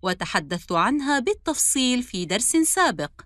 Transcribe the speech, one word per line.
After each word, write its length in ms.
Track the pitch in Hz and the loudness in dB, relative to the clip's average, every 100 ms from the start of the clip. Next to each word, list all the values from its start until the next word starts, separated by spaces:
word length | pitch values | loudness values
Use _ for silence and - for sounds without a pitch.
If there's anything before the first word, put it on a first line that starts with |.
وتحدثت 680 | 190 180 165 196 147 175 - | -4 -4 -2 -2 -2 -8 -2
عنها 480 | 170 185 294 277 285 | 0 2 0 0 0
بالتفصيل 840 | 262 427 - 294 - 277 254 247 | 0 -2 -2 -2 0 2 2 0
في 220 | 247 190 175 | -2 -6 -2
درس 260 | 185 - 320 | -2 0 2
سابق. 560 | 320 - 349 165 147 - | 2 2 2 0 -6 -8